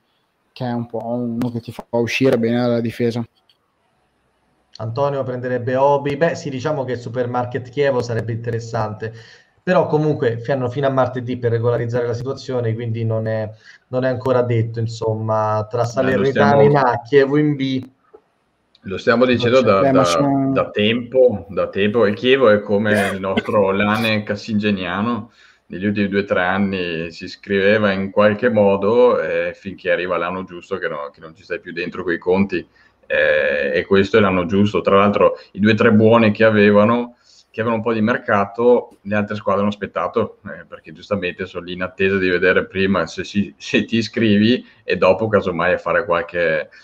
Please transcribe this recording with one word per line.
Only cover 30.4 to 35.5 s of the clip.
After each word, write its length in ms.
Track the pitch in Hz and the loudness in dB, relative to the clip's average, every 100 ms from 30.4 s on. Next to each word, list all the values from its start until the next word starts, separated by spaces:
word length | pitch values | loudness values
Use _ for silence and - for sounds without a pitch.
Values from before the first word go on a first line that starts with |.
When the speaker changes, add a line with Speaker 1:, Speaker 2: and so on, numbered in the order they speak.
Speaker 3:
giusto 340 | 90 87 - 95 | -10 -14 -10 -8
che 100 | 87 | -6
no-, 220 | 78 71 | -8 -10
che 60 | - | -14
non 140 | 82 80 | -20 -20
ci 80 | |
stai 160 | - 87 | -12 -10
più 120 | 90 | -10
dentro 320 | 82 87 87 | -8 -8 -6
quei 140 | 90 82 | -4 -4
conti, 480 | - 92 98 90 80 _ _ _ - | 0 0 0 -2 -8 _ _ _ -6
eh, 640 | 76 76 76 73 71 69 | 0 2 2 0 -2 -2
e 120 | 76 85 | -2 2
questo 320 | 98 98 113 | 2 4 4
è 20 | |
l'anno 260 | 101 92 85 | 4 2 0
giusto. 360 | 95 101 92 | 0 0 0
Tra 160 | 98 98 | 2 4
l'altro 400 | 101 101 87 - - | 4 2 -4 -10 -14